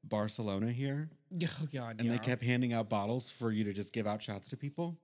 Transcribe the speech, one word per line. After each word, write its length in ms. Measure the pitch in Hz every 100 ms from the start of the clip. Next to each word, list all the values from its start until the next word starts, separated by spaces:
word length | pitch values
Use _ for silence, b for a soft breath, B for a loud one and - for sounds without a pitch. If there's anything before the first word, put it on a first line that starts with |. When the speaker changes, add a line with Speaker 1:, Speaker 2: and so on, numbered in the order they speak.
| -
Speaker 1:
Barcelona 640 | 107 107 - 107 98 113
here? 380 | 120 139 143 156 - _ 180
Speaker 2:
Oh, 240 | 170 - 151
God, 240 | 139 117 110
Speaker 1:
And 100 | 117
they 40 |
Speaker 2:
yeah. 40 | 117
Speaker 1:
kept 220 | 123 127
handing 300 | 120 123 123
out 160 | 117 104
bottles 420 | 107 101 123 120
for 220 | - 117
you 140 | 107 107
to 80 |
just 180 | 101 101
give 160 | 117 104
out 140 | 107
shots 260 | - 101 -
to 80 | 131
people? 380 | 143 143 170 160